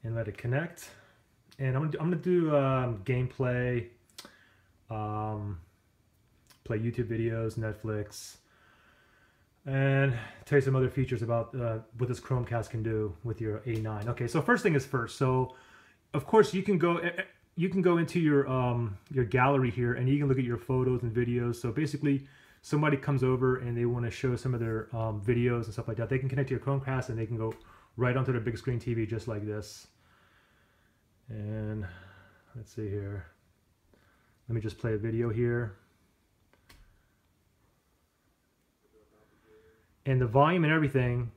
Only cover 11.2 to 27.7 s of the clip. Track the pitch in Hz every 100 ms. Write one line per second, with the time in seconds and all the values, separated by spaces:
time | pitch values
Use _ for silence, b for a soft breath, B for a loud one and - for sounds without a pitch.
11.2 | 117 117 113 135 117 110 - 117 127 117
12.2 | - 123 120 117 107 113 113 110 107 -
13.2 | 120 107 110 107 120 110 110 107 104 123
14.2 | 120 160 143 247 208 147 - 131 110 -
15.2 | 135 131 127 B B B B B _ 156
16.2 | - 220 214 190 190 185 170 170 170 175
17.2 | - _ _ - 175 185 180 170 165 180
18.2 | 156 143 139 131 123 120 117 98 - 135
19.2 | 117 127 131 143 123 117 120 120 127 143
20.2 | 143 131 123 120 - 127 127 123 120 110
21.2 | 120 120 120 117 123 113 151 139 147 139
22.2 | 135 B B B - 147 151 143 - 139
23.2 | 131 127 127 127 123 120 120 120 117 -
24.2 | 131 120 127 120 113 110 110 113 113 107
25.2 | 101 120 123 120 110 - - 113 113 131
26.2 | 135 127 135 131 - 139 135 131 - 113
27.2 | 113 117 113 - B